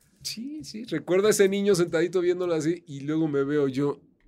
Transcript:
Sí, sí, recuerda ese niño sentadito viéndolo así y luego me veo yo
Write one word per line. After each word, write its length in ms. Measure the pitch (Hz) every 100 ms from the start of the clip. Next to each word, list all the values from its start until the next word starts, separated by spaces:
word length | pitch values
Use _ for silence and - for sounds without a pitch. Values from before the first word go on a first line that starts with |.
| _ _
Sí, 400 | - 214 262 302
sí, 200 | - 214
recuerda 460 | - 156 - 185 214
ese 180 | 202 196
niño 260 | 202 202
sentadito 460 | 180 170 165 175 185
viéndolo 340 | 175 180 180
así 300 | 160 147 170 -
y 140 | 139
luego 280 | 139 160 160
me 160 | 139
veo 240 | 139 147 139
yo 320 | 131 143 - _ _